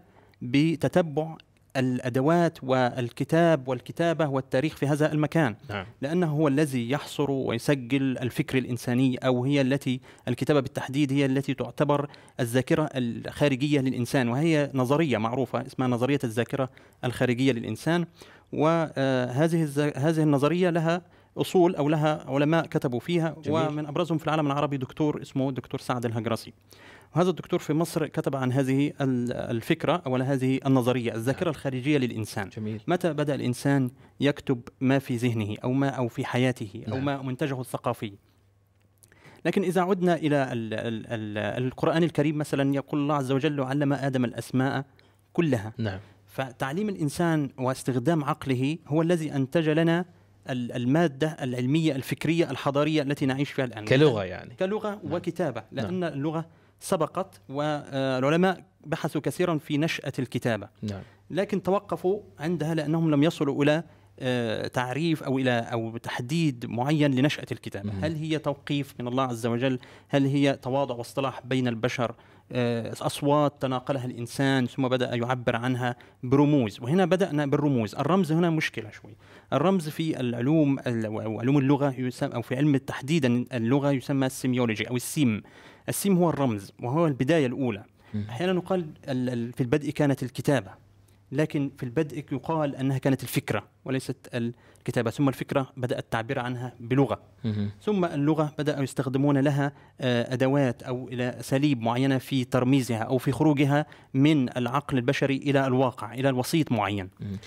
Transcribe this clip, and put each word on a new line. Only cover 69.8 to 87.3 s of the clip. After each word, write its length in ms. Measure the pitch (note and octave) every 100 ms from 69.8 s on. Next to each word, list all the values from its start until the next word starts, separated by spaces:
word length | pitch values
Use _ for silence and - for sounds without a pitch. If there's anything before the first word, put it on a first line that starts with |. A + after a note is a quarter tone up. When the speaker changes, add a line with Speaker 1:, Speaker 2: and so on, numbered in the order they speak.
| - - _
Speaker 1:
هل 160 | C#3+ C#3
هي 280 | C#3+ C#3
تواضع 420 | C3+ B2+ C3+ C3+ A#2+
واصطلاح 460 | A#2 - C3+ - B2
بين 220 | C3 B2
البشر؟ 480 | A2+ B2+ - A#2 - - - _
آه، 420 | B2+ A#2+ A#2 G#2+ -
أصوات 600 | - - C#3+ D3 C#3+ -
تناقلها 440 | C3+ B2+ - C#3 A#2+
الإنسان 600 | A2+ A#2 - C3+ C3+ A#2+
ثم 220 | - C3
بدأ 280 | B2+ B2 A#2+
يعبر 400 | A#2 B2+ A#2+ A2+
عنها 400 | B2 B2 B2 A#2+ - _
برموز، 560 | B2+ C#3 D3 D3 A2 -
وهنا 240 | A#2 F3 F3+
بدأنا 400 | F3+ F#3+ D3 C#3+
بالرموز. 500 | C#3+ D3 C3 A2 -
الرمز 360 | C#3+ F#3 D#3
هنا 180 | D#3+ F3
مشكلة 400 | D#3+ D3+ - G#2+
شوي. 240 | - G#2+ G#2 - - -
الرمز 360 | C3 E3 G3 D#3
في 300 | C#3+ D#3+ -
العلوم 600 | B2+ A#2 B2+ D#3+ C#3+ C3+
ال-، 280 | C3 A#2 A2
وعلوم 500 | G#2+ G#2+ G#2+ A#2+ C#3+
اللغة 380 | C3+ C#3 C#3+ B2+
يسم-، 360 | B2+ - C#3
أو 80 | A#2+
في 140 | - B2+
علم 220 | D3+ C3+
تحديدا 680 | - - C3 E3+ B2+ A#2+ B2
اللغة 380 | B2+ A#2 C#3 C#3+
يسمى 340 | C3+ - C#3 C3
السيميولوجي 640 | - C3 B2+ A#2+ G#2+ A2
أو 60 | B2
السيم. 460 | - D#3 C3 G#2 - - - - -
السيم 280 | - G3+ F3+
هو 120 | F3
الرمز 420 | C#3 C3+ G#2 G2 -
وهو 240 | A#2+ D3 E3
البداية 380 | B2+ C3+